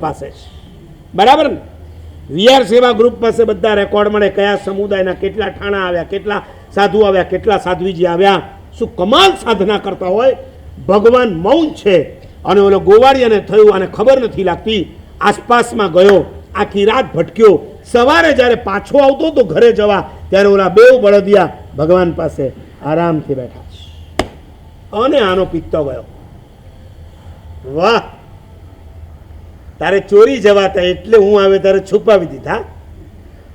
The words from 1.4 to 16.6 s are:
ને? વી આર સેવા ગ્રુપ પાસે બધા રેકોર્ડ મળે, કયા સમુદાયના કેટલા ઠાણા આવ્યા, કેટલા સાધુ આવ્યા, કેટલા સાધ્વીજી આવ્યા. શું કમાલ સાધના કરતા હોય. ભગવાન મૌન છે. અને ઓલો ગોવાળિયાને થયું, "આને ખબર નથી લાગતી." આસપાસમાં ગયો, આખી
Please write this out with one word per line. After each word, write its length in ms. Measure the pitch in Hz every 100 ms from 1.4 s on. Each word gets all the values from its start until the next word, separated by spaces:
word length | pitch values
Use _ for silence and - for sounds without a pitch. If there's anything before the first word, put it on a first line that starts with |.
| 294
ને? 80 | 160 - - - - - - -
વી 160 | 143 220
આર 160 | 269
સેવા 300 | 214 233 247
ગ્રુપ 200 | 214 233
પાસે 320 | 233 233 226
બધા 300 | 226 202 214
રેકોર્ડ 340 | 208 196 208 208
મળે, 200 | 208 196
કયા 300 | 196 202 202
સમુદાયના 500 | - 196 202 196 185
કેટલા 340 | 180 196 202 196
ઠાણા 380 | - 202 202 185
આવ્યા, 160 | 175
કેટલા 400 | 156 196 196 202 - - -
સાધુ 260 | - 196 196
આવ્યા, 220 | 208 190
કેટલા 360 | 170 185 220 196
સાધ્વીજી 480 | 180 180 185 170 175
આવ્યા. 360 | 170 196 185 - - - -
શું 180 | 226 -
કમાલ 340 | 180 285 381
સાધના 480 | - - 208 196 208
કરતા 280 | 202 185 185
હોય. 300 | 202 262 - - - - - 127
ભગવાન 460 | 202 220 247 240
મૌન 360 | 165 185 311 311
છે. 320 | - 208 180 131 - - -
અને 160 | - 196
ઓલો 200 | 202 196
ગોવાળિયાને 600 | 165 214 262 269 240 214
થયું, 340 | - 196 208
"આને 120 | 190 185
ખબર 360 | - 226 269
નથી 220 | 226 -
લાગતી." 520 | 190 208 214 220 156 - - -
આસપાસમાં 720 | 208 214 - 240 233 233 196
ગયો, 320 | 170 196 190 139 - -
આખી 300 | 196